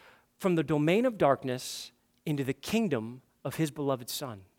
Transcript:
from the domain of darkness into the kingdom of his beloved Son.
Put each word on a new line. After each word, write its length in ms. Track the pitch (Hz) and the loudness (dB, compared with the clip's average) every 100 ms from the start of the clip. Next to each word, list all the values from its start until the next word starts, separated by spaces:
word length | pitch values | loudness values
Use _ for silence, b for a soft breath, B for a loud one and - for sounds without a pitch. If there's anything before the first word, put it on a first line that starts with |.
| b b b _ | b b b _
from 180 | 196 165 | 2 2
the 80 | |
domain 420 | 147 151 151 196 254 | 2 2 4 4 2
of 120 | 208 | 4
darkness 760 | 147 131 135 127 - - - _ _ _ - | 4 4 0 -6 -8 -12 -14 _ _ _ -4
into 180 | 147 | -2
the 100 | 127 | -2
kingdom 680 | 135 - 220 214 127 110 127 _ _ 139 | -4 -2 0 2 0 -4 -12 _ _ -10
of 100 | - | -2
his 160 | 160 | -4
beloved 380 | 143 139 131 120 | -2 -2 -2 -4
Son. 320 | - 139 101 92 | -8 -8 -12 -18